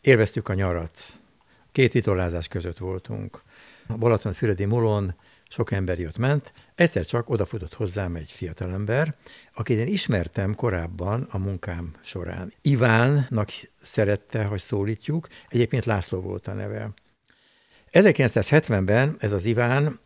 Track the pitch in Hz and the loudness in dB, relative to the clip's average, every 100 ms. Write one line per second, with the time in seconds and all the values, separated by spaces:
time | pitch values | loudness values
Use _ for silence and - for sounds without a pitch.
0 | - 123 107 - - 98 95 85 82 - | 8 6 6 0 -4 -2 0 -2 -6 -12
1 | - - _ _ _ _ _ - 123 127 | -20 -20 _ _ _ _ _ 2 2 4
2 | 107 95 90 85 82 95 87 85 90 92 | 0 0 0 -2 -6 -6 -8 -8 -8 -8
3 | - 107 98 - _ - - - - 113 | -8 -10 -10 -14 _ -20 -20 -20 -10 0
4 | 113 110 110 - 117 95 101 117 113 104 | 2 2 0 -2 -2 0 0 2 2 2
5 | 98 87 _ _ _ - 117 98 92 87 | 0 -6 _ _ _ -6 -2 -2 -2 -2
6 | 85 80 127 147 - - _ - 170 - | -4 -2 0 0 -2 -20 _ 2 2 2
7 | 82 120 117 120 95 113 87 - 104 95 | -2 -2 -2 -2 -2 -4 -10 -6 -6 -4
8 | 95 85 76 - 90 80 90 92 104 123 | -4 -6 -10 -10 -10 -8 -6 -4 -2 0
9 | 160 - - - - - 113 113 120 202 | -2 -4 -16 -20 -20 -10 -2 0 0 -2
10 | - 104 80 - 98 104 120 92 85 87 | 0 0 0 -2 -2 -2 -2 -2 -4 -6
11 | 92 113 - 98 95 92 - 85 85 78 | -4 -4 -4 -4 -4 -4 -6 -8 -8 -12
12 | - 92 85 87 92 - - 135 120 113 | -12 -10 -8 -8 -12 -4 2 4 4 4
13 | 123 147 127 117 101 - - _ - - | 4 2 0 -2 -2 -6 -18 _ -6 0
14 | 104 101 _ 117 104 104 - 107 101 110 | 2 0 _ -4 -2 -4 -4 -2 -2 -4
15 | - 156 - - - 120 117 131 117 104 | -4 -4 -4 -18 -4 0 2 0 0 -2
16 | 90 95 92 95 - 98 101 107 107 101 | -2 -6 -6 -8 -8 -8 -8 -8 -10 -12
17 | _ _ _ _ _ _ _ _ _ 170 | _ _ _ _ _ _ _ _ _ 6
18 | 202 151 131 - 98 151 - 107 95 107 | 6 6 4 2 4 4 4 0 4 4
19 | 139 160 104 101 98 113 120 135 151 226 | 2 0 -2 -2 0 0 2 2 0 -4